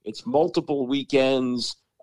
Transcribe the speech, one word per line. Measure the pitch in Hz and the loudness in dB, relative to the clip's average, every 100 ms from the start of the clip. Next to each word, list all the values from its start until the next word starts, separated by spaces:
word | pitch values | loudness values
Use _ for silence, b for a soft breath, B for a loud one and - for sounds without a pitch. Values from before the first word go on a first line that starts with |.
It's | 107 - | -14 -10
multiple | 120 143 170 165 156 143 123 | 0 2 2 0 -2 -2 0
weekends. | 139 135 139 131 131 127 123 117 - _ _ | -2 0 2 4 2 0 -2 -6 -10 _ _